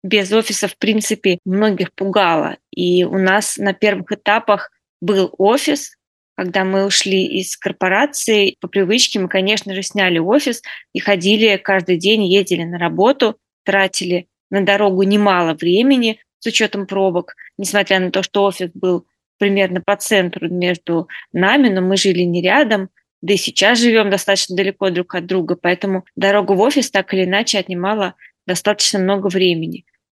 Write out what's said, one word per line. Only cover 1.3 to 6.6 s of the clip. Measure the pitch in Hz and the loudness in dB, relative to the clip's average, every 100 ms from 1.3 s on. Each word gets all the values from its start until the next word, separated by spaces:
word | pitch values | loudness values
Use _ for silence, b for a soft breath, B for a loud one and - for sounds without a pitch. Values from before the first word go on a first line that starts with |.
| 175 190 | -2 -2
многих | 190 214 185 185 | 0 0 0 -4
пугало. | - 196 202 180 160 156 - _ - | -6 -2 2 2 2 -2 -6 _ -4
И | 175 180 180 | 0 2 2
у | 190 | 2
нас | 185 202 208 - | 2 2 0 -4
на | 202 | -4
первых | 190 214 196 175 | 0 0 0 -4
этапах | 208 - 220 330 302 - _ _ _ | -6 0 0 2 -2 -2 _ _ _
был | 180 190 185 - | -2 0 0 0
офис. | 196 277 302 294 - _ _ _ _ - | 2 2 0 -4 -6 _ _ _ _ -8
Когда | 185 190 | -4 -2